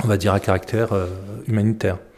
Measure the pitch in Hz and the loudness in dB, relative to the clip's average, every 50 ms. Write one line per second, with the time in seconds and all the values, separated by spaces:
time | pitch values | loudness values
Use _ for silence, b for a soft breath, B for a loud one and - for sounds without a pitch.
0 | - 113 104 92 90 101 95 101 - - 95 90 - - - 110 117 113 107 98 | 0 2 2 4 4 4 2 2 2 2 0 0 0 -2 -2 -2 0 0 0 -2
1 | 92 90 92 92 98 98 104 117 - - 110 107 101 110 110 110 - 95 92 95 | -2 -2 -6 -10 -12 -12 -12 -10 -4 -2 0 2 2 2 0 0 0 -2 -2 -2
2 | - - B | -8 -16 B